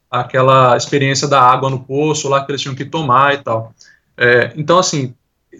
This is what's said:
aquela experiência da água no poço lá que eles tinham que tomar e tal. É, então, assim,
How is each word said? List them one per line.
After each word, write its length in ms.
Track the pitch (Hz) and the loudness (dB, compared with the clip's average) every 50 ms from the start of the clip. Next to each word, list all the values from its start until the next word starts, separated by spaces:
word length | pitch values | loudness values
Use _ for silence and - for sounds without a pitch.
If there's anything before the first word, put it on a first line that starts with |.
| _ - | _ -8
aquela 680 | 123 123 123 - - 131 131 135 131 135 127 123 120 | -8 -8 -6 -2 -2 0 2 4 4 4 4 4 2
experiência 520 | 120 - - 151 139 135 135 139 135 156 | 2 0 -2 -2 -2 0 0 -2 -2 -2
da 120 | 143 143 131 | 0 2 4
água 300 | 127 123 131 135 131 135 | 4 4 4 2 -2 -4
no 100 | 135 127 | -6 -6
poço 480 | - - 135 143 151 156 147 151 - | -8 -6 -4 -2 -2 -2 -2 -4 -2
lá 160 | 139 139 139 135 | -2 -2 -2 -2
que 80 | - | -4
eles 100 | 143 127 | -8 -8
tinham 120 | - 143 131 | -8 -10 -8
que 120 | 135 139 | -10 -10
tomar 500 | 143 - 160 151 131 123 131 139 143 139 | -8 -6 -6 -2 0 2 2 4 2 0
e 20 | |
tal. 340 | 139 - 120 113 110 113 - _ _ - _ _ _ _ _ _ | -2 -4 -6 -6 -6 -6 -10 _ _ -20 _ _ _ _ _ _
É, 340 | - 120 120 123 120 117 120 - | 0 2 2 4 2 2 0 -2
então, 240 | 156 151 160 170 185 | -4 0 2 2 2
assim, 340 | 180 - 165 143 127 120 - _ _ _ _ _ _ _ - | 2 0 -4 -4 -6 -6 -10 _ _ _ _ _ _ _ -20